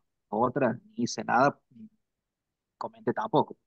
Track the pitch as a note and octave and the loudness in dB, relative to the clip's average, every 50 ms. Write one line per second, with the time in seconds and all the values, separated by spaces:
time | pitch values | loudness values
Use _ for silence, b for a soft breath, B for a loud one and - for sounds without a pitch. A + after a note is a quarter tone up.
0 | _ _ _ _ _ - - G#2+ A#2+ B2+ B2 D3 C3+ A#2 A#2 A#2+ _ - - - | _ _ _ _ _ -6 -2 0 0 0 2 2 0 0 0 -2 _ -14 -8 -6
1 | A#2+ - - - A2 A2+ A2+ A#2+ C3+ C#3+ - _ _ _ B2+ A#2 - - _ _ | -6 -4 -4 -6 -4 0 2 4 4 4 2 _ _ _ _ -20 -20 -20 _ _
2 | _ _ _ _ _ _ _ _ _ _ _ _ _ _ _ - - A2 - - | _ _ _ _ _ _ _ _ _ _ _ _ _ _ _ -12 -12 -12 -12 -6
3 | - - A2+ - G#2+ A2+ - D3 - - - _ _ | -4 -2 -2 -2 -2 0 2 2 2 2 -2 _ _